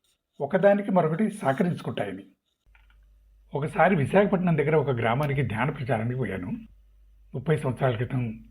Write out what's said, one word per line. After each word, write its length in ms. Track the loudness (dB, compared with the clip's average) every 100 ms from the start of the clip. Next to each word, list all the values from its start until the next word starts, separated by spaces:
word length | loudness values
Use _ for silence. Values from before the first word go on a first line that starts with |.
| _ _ _ -10
ఒకదానికి 500 | -4 2 4 4 2
మరొకటి 380 | 2 2 0 -2
సహకరించుకుంటాయని. 920 | -2 -2 0 0 -2 -6 -6 -6 -8 -14 _ _ _ _ _ _ _ _ _ _ _ _
ఒకసారి 420 | -8 -4 2 4 4
విశాఖపట్నం 640 | 4 4 4 2 2 2
దగ్గర 180 | 2 2
ఒక 140 | 2
గ్రామానికి 540 | 0 0 0 0 0
ధ్యాన 260 | -2 -2 -2
ప్రచారానికి 480 | -2 -2 -2 -2 -4
పోయాను. 340 | -4 -6 -8 -10 -12 -20 _ _ _ _ -14 -8
ముప్పై 200 | -2 0
సంవత్సరాల 400 | -2 0 0 0
క్రితం 500 | -2 -4 -4 -8 -16